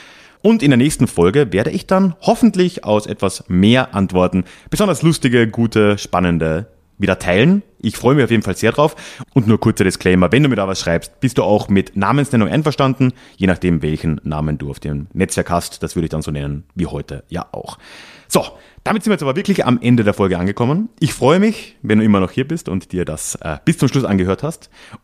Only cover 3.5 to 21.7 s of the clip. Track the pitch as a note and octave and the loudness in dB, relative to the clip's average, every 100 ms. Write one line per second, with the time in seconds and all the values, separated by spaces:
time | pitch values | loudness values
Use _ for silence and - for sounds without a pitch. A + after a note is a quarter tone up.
3.5 | F2+ G2+ B2+ - G2+ G2 F2+ F2+ F#2 - | 2 4 4 2 -2 0 2 2 0 -4
4.5 | - - - G#3 D#3 D#3+ D#3 C3 A#2+ A2+ | -12 -10 -2 0 2 0 2 2 2 2
5.5 | A2 A2+ A2+ G#2 G2+ - F2 F2+ E2+ D#2+ | 0 0 2 2 2 -2 0 0 0 0
6.5 | D#2+ A2 _ _ _ G2 F#2 F2+ F2+ C#3+ | -2 -6 _ _ _ -2 -2 0 2 4
7.5 | G3+ - _ A2 - A#2 D3 A2+ A2+ G#2 | 2 -2 _ -6 -2 0 2 2 0 0
8.5 | F2+ G#2+ - D3+ - - - - C3+ G#2+ | -2 0 2 0 -2 -14 -18 -2 0 2
9.5 | G#2 A2+ - F#2+ - F#2 F2+ - A#2+ D3 | 2 2 2 0 0 2 2 4 2 2
10.5 | G#2+ F#2+ F#2+ - E2+ - - C3 - F2+ | 0 -2 -4 -2 -2 -4 -4 -2 0 2
11.5 | G#2 - G2 - G2 G2 C3+ C#3+ A#2+ G2+ | 2 2 0 0 -2 0 0 0 0 0
12.5 | A#2 D#3 C3+ C3+ C3 B2+ - - _ F#2+ | 0 -2 0 -2 0 -2 -2 -14 _ -2
13.5 | E2+ F2+ E2 D#2 D#2 E2 D2 - D2+ D2+ | 0 0 0 -2 -4 -4 -4 -4 -4 -4
14.5 | D2 C#2+ C#2 D#2 C#2+ C#2+ - F#2 - E2+ | -4 -8 -10 -8 -10 -8 -4 -4 -2 -2
15.5 | E2+ - - E2 F2+ D#2+ D#2 D2+ D2 C#2+ | -4 -4 -10 -8 -6 -4 -6 -6 -8 -8
16.5 | D2 - - E2 C#2+ - C#2 - - - | -8 -10 -8 -6 -6 -10 -14 -12 -12 -12
17.5 | - - - - - - - _ - - | -14 -16 -18 -20 -20 -20 -20 _ -2 -2
18.5 | - - - - G#3 A3 F#3 C#3+ C#3 G3+ | -10 -20 -12 -6 -4 -2 -2 -2 -4 -2
19.5 | F#3 - B2 A#2+ A#2+ G2+ - G2 F2 F#2 | 0 0 0 2 4 2 2 0 0 -2
20.5 | G2+ A#2+ E3 A3 - D#3+ - B2 F3+ A3 | -2 -2 -2 -4 -4 -4 0 2 4 2
21.5 | A3 - | 0 -10